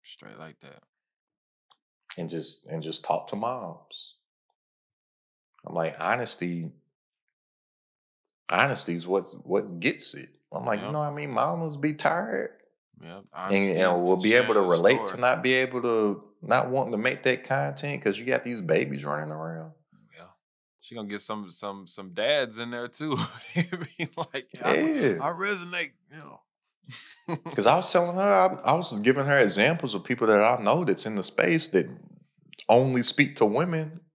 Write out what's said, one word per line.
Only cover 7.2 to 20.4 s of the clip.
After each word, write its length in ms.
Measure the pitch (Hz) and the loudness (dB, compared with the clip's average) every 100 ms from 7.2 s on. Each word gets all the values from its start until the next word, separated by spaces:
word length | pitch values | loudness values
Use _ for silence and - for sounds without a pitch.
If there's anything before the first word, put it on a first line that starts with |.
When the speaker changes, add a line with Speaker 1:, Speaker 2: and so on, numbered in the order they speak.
| _ _ _ _ _ _ _ _ _ _ _ _ - | _ _ _ _ _ _ _ _ _ _ _ _ -2
Speaker 2:
honesty 460 | 92 139 117 - 85 | 2 2 2 -2 -4
is 120 | 85 | 0
what's, 260 | 95 90 - | -2 -2 -16
what 360 | - 95 101 87 | -2 -2 -2 -4
gets 340 | 123 - - | -4 -2 -6
it. 160 | 69 65 _ _ | -8 -16 _ _
I'm 120 | - 123 | -8 -4
like, 140 | 107 | -4
Speaker 1:
Yep. 80 | 101 | -4
Speaker 2:
you 60 | |
know 60 | 151 | -6
what 120 | 147 | -6
I 20 | 147 | -8
mean? 160 | 147 | -6
Mamas 460 | 117 143 170 160 147 | -2 -2 -2 -6 -4
be 160 | 151 | -4
tired. 580 | 151 - 170 220 - - - _ _ _ _ | 0 0 0 -2 -4 -6 -10 _ _ _ _
Speaker 1:
Yep. 100 | 82 | -16
Speaker 2:
And, 140 | 95 - | -16 -16
Speaker 1:
Honesty 460 | - 92 98 98 85 | -10 0 0 2 4
Speaker 2:
and 220 | 92 87 | 4 4
we'll 140 | 87 92 | 4 4
Speaker 1:
is 60 | |
Speaker 2:
be 100 | 98 | 6
able 140 | 120 117 | 4 6
to 60 | |
Speaker 1:
sharing 160 | 107 92 | 4 4
the 60 | 85 | 6
Speaker 2:
relate 240 | 95 123 | 6 4
to 60 | 107 | 0
Speaker 1:
story. 140 | 95 | 0
Speaker 2:
not 220 | 123 127 | 0 2
be 100 | 127 | 2
able 280 | 131 127 127 | 2 0 -2
to, 400 | 120 113 104 92 - _ | 0 2 2 -2 -10 _
not 280 | - 123 127 | 0 2 2
wanting 240 | 131 123 | -2 -2
to 40 | 107 | -2
make 260 | 123 135 | -2 0
that 200 | 131 123 | 0 0
content 580 | - 135 143 143 143 143 | -2 -2 -2 -6 -8 -2
'cause 140 | 107 101 | -2 -2
you 80 | 120 | -2
got 180 | 127 | -2
these 180 | 120 120 | -2 -6
babies 420 | 87 92 143 69 | 0 0 0 -6
running 260 | 73 73 78 | -6 -6 -6
around. 400 | 78 80 82 80 _ _ _ _ 85 | -8 -10 -10 -14 _ _ _ _ -20
Speaker 1:
Yeah. 100 | 87 _ | -20 _